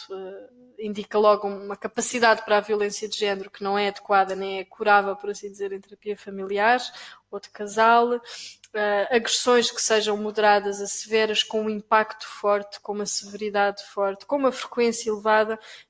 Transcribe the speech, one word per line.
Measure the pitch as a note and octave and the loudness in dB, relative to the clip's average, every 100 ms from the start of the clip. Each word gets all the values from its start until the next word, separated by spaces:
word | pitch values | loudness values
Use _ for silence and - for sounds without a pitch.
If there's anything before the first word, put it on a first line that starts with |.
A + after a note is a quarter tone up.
| - | -12
eh, | F#3+ F#3+ G3 G#3 _ _ - | -12 -12 -16 -20 _ _ -12
indica | G#3+ G#3 G3+ G#3+ | -10 -8 -2 4
logo | G#3+ G3+ G3+ | 4 4 0
uma | G3 G3+ G3+ | -6 -10 -10
capacidade | G#3 - - B3 A3+ A3 | -8 0 2 4 4 4
para | - G#3 | 2 0
a | |
violência | G#3 G#3 G#3 - G#3+ | 0 -2 -2 -4 -8
de | - | -4
género | G#3 G3 F#3+ | -2 -4 -8
que | - | -8
não | G3 G3+ | -4 0
é | G3+ | -2
adequada, | G3 - G3 F#3+ F#3+ | -4 2 2 2 -2
nem | G3 F#3+ | -6 -8
é | F#3 | -10
curável, | - G#3 G3+ G3 G3 | -2 4 4 4 -4
por | G#3 | -8
assim | G3+ G3+ | -10 -12
dizer, | G3 G3 | -10 -8
em | G3 | -8
terapia | - G#3 G#3+ G3+ | -14 -14 -10 -10
familiar | G3+ G3 F#3+ G3+ G#3+ B3 A#3+ - - - _ | -10 -10 -6 0 2 2 -2 -12 -20 -20 _
ou | G3+ | -14
de | - | -14
casal. | - G#3 G#3 A3+ A#3 A#3+ A#3+ - - - - - | -12 -6 2 6 6 4 -2 -6 -14 -16 -18 -10
Eh, | G#3+ G#3 G3+ G3 | -4 0 0 2
agressões | A#3+ A3+ - B3+ A#3+ A#3 | 0 2 0 4 4 2
que | - | 2
sejam | - A3 G#3 G#3 | 2 4 2 -2
moderadas | G#3+ G#3+ G#3+ G#3 G3+ G3+ | -4 2 4 4 2 -4
a | G3+ | -2
severas, | - G#3+ A3 G#3+ G#3+ | -2 0 0 2 0
com | - A3 | -2 -4
um | G#3+ | -4
impacto | G#3 - A3 G#3+ - - | -6 0 2 2 -6 -14
forte, | - G#3 G3+ G3+ - | -4 0 0 -2 -14
com | - | -10
uma | G#3 G3+ | -6 -2
severidade | - G3+ G3+ G#3+ G3+ G3+ G3+ - | -4 -4 -10 -4 0 0 -2 -10
forte, | G#3 G3 G3 - | -4 -4 -4 -4
com | C#4+ | 0
uma | C4 | 0
frequência | C4 - A#3+ A#3 A3+ A3 | 0 -6 0 0 0 -2
elevada, | G#3 G#3+ G#3+ A3 A3 - - | -2 2 2 2 -4 -12 -20